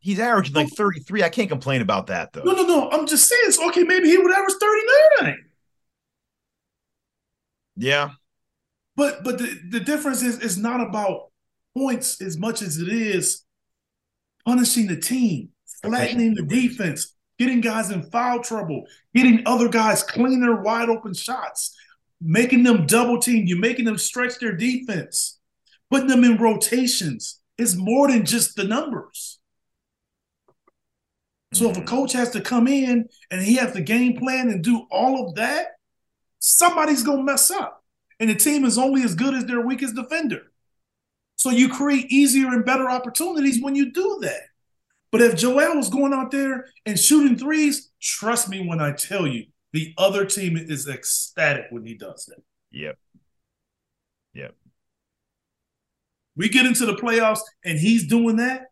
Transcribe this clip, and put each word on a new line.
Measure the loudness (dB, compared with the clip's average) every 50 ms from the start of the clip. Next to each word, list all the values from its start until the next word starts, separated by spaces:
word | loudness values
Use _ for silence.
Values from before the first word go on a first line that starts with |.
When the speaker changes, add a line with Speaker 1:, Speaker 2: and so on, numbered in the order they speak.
Speaker 1:
He's | _ -4 -2 0
averaging, | 0 2 2 2 2 0 0
like, | -2 -2 -2
Speaker 2:
But | -2
Speaker 1:
thirty-three. | -2 -2 -2 -2 -4 -10 -8 -2 0 0
I | 0
can't | 0 -2 -2 -2
complain | -2 -6 -4 -2 -2 -2 0
about | 0 -2 -2 -2 -4
that, | -6 -6 -6 -8 _
though. | -4 -2
Speaker 2:
No, | 0 0
no, | 2 2
no. | 2 2 2 2 0
I'm | -2 -2 -2
just | 0 2 2 4 4
saying, | 4 2 2 4 2
so, | 2 0 0
okay, | 2 2 2
maybe | 4 4 4 6 6
he | 6 6
would | 6 4 4
average | 2 2 0 -2 0
thirty-nine. | 0 2 2 2 2 4 6 8 8 8 6 6 2 0 -4 -6 -14 _ _ _ _ _ _ _ _ _ _ _ _ _ _ _ _ _ _ _ _ _ _ _ _ _ _ _ _ _ _ _ _ _ _ _ _ _ _ _ _ _ _ _ _ _ _
Speaker 1:
Yeah. | -6 -2 0 0 0 0 -2 -8 _ _ _ _ _ _ _ _ _ _ _ _ _ _ _ _
Speaker 2:
But, | 0 0 0 0 -4 -6
but | -6 -4 -4
the, | -6 -8 -8 -12 -14 -8
the | -6 -6
difference | -2 -2 -4 -2 -2 -4 -4 -2 -4
is, | -4 -4 -4
it's | -4 -6 -4
not | -4 -4 -4 -2 -4
about | -4 -4 -4 -4 -2 -2 -4 -6 -10 -18 _ _ _ _ _ _ _ _ _
points | -4 -2 -2 -2 -4 -4 -6 -6 -6 -8
as | -10 -8 -6
much | -6 -6 -6 -6 -6
as | -8 -6 -6
it | -4 -4
is | -2 -2 -2 -2 -2 -2 -2 -2 -4 -4 _ _ _ _ _ _ _ _ _ _ _ _ _ _ _ _ _ _ _ _ _
punishing | 0 2 2 2 2 2 0 0
the | 0 -2
team, | -6 -4 -4 -2 0 0 0 0 -2 -8 -12 _ _ _ -20 -20 -10 -6
Speaker 1:
Efficiency | -4
Speaker 2:
flattening | -2 -2 -2 -2 0 0 2 2 0
the | 0 -2
Speaker 1:
wins. | 0 0 2 2 0
Speaker 2:
defense, | -2 -2 -4 -4 -4 -6 -8 -10 _ _ _ _ _ _
getting | -2 0 2 2
guys | 0 0 -2 -2 -4 -4
in | -4 -6 -8 -4
foul | -4 -2 -2 0 -2 -4 -4
trouble, | -6 -6 -6 -6 -6 -8 -8 -10 -14 -20 _ _ _ _
getting | 4 6 6 6 6 4
other | 2 2 2 2 2
guys | 2 2 2 4 2 0 -2
cleaner, | -4 -2 0 2 2 2 2 2 2 2 0 0
wide | -2 -2 0 0 0
open | -2 -2 -4 -10 -10
shots, | -10 -8 -8 -8 -8 -8 -10 -8 -8 -10 -10 -10 -16 -20 _ _ _ _ _ _ _
making | -2 2 2 4 4 4 6 6 6
them | 6 6 4 4
double | 4 4 2 4 2 0 0
team. | 2 2 2 2 2
You're | 2 0 0
making | 0 -2 -2 0 -2
them | -2 -2 -2
stretch | -6 -6 -4 -4 -4 -4 -6 -6
their | -6 -6 -4
defense, | -2 -2 -2 -2 -4 -6 -6 -8 -8 -8 -6 -6 -6 -6 -6 -8 _ _ _ _ _ _ _ _ _ _ _
putting | -2 0 0 2
them | 4 6 6
in | 6 6 4
rotations. | 4 2 2 2 -2 -2 0 0 0 0 -2 -2 -4 -4 -6 -8 -10 -14 -16 _ _ _ _ -4
It's | -2 -2 0
more | -2 0 0 4 4 4 4
than | 4 2 2
just | 0 0 -2 -2 -2 -4
the | -4 -4
numbers. | -2 -2 -2 -4 -4 -8 -10 -10 -14 _ -16 -16 -16 -16 _ _ _ _ _ _ _ _ _ _ _ _ _ _ _ _ _ _ _ _ _ _ _ _ _ _ _ _ _ _ _ _ _ _ _ _ _ _ _ _ _ _ _ -4
So | 0 0 0
if | -2
a | -2
Speaker 1:
Mm-hmm. | -6 -6
Speaker 2:
coach | -4 -4 -4 -2 -2
has | -2 -2 -2
to | -4 -8
come | -6 -2 2 2 2
in | 4 2 2 0 2 0 0 0 -2 _ _ -16 _
and | -8 -6 2
he | 2 2
has | 2 2 -2 -4
to | -6 -4
game | 0 0 2 2 2 0
plan | -2 -4 -4 -4 -2 -2 -2
and | -2 -2 0
do | 0 0 0 -2 _
all | -2 0 0 2 0 -2 -4 -8
of | -6
that, | -4 -4 -2 -2 -4 -6 -8 -12 _ _ _ _ _ _ _ _ _ _ _ _ _
somebody's | 0 2 4 6 6 4 4 2 2 2 2 0 0
gonna | 0 0 0 0
mess | 0 0 2 2 0
up. | 0 -2 -6 -8 -12 _ _ _ _ _ _ _ _ _
And | -2 0
the | 0
team | 2 0 0 2 2 2
is | 2 2 2
only | 0 2 2 2 0
as | 0 -2
good | -2 -2 -2 -2
as | -2 -4
their | -4 -4 -4
weakest | -2 -2 -4 -4 -6 -8 -8
defender. | -10 -10 -6 -6 -4 -4 -4 -6 -6 -12 _ _ _ _ _ _ _ _ _ _ _ _ _ _ _ _ _ _
So | -4 -2 0
you | 4 4 4 4
create | 2 -2 0 2 2 0 0 2
easier | 4 4 4 6 4 2 2 2
and | 0 0 0
better | 2 0 0 0 0
opportunities | -2 -2 -4 -4 -4 -4 -4 -2 -2 0 0 2 0 0 -2
when | -2 0
you | 0 0 0 -2
do | -2 -2 -2 -2 -4 -6
that. | -8 -8 -8 -12 -18 _ _ _ _ _ _ _ _ _ _ _ _ 4
But | 4
if | 6 6 4
Joel | 4 2 2 4 4 2 2 2
was | 0 -2 -2
going | 0 0 0 0 0
out | -2 -4 -4
there | -4 -4 -2 -2 -4 -6 -10 -14 _ _ _
and | -6 -2 0
shooting | 4 6 6 6 6 6 2
threes, | 2 0 -2 0 2 2 0 0 -2 -8 _ _ _
trust | -8 -6 -6 -4 -4 -2 -2 -2 -2 -4
me | -6 -8 -6
when | -6 -4 -2
I | -2 -4 -4
tell | -6 -8 -6 -4 -4 -4
you, | -4 -4 -6 -10 _ _ _ _ _ -8
the | -8 -8 -8 -4 0
other | 0 2 2 0 -2
team | -2 -4 -4 -4 -4 -4
is | -4 -6 -8 -10 -8 -8 -10
ecstatic | -12 -10 -6 -6 -6 -4 -6 -8 _ -2 -2 -2 -2 -2 -8 -12
when | -16 -16 -16
he | -16 -18
does | -16 -18 -18 -18 -18 -20
that. | -20 -20 -20 _ _ _ _ _ _
Speaker 1:
Yep. | -16 -14 -12 -12 -14 _ _ _ _ _ _ _ _ _ _ _ _ _ _ _ _ _ _ _ _ _ _ _ _ _ _ _ _
Yep. | -18 -18 -18 -20 _ _ _ _ _ _ _ _ _ _ _ _ _ _ _ _ _ _ _ _ _ _ _ _ _ _ _ _ _ _ _ _ _ _ _ _
Speaker 2:
We | -6 -4 0
get | 2 2 2
into | 2 2 0 0
the | -2 -2
playoffs | -4 -2 0 0 2 2 2 0 -2 -6 -14 _ _ _
and | -6 -4 0
he's | 2 2 2 2 2
doing | 2 2 2 2 2 0
that. | 0 0 -2 -4 -6 -12 -18